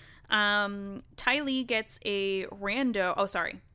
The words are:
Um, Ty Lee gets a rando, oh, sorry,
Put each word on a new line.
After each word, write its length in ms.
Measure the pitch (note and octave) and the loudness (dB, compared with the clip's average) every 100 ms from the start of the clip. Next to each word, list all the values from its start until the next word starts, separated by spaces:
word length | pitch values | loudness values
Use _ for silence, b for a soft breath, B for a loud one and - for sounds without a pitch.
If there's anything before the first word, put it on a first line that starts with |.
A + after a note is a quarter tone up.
| B B B | B B B
Um, 760 | G#3+ G#3 G#3 G3+ G3+ G3 G3 - - | 4 4 4 2 -4 -8 -12 -14 -2
Ty 240 | B3 C#4+ | 0 2
Lee 220 | C#4 C4 | 0 -2
gets 360 | B3 A3 A3 - | 0 -2 -2 -6
a 420 | G#3 G3+ G3 F#3+ - | -4 -2 0 -2 -4
rando, 680 | G3 G3 A#3+ B3+ G#3+ F3+ - | -6 -4 0 0 2 0 2
oh, 100 | G3 | 0
sorry, 340 | F3+ E3 - - | 0 -2 -4 -12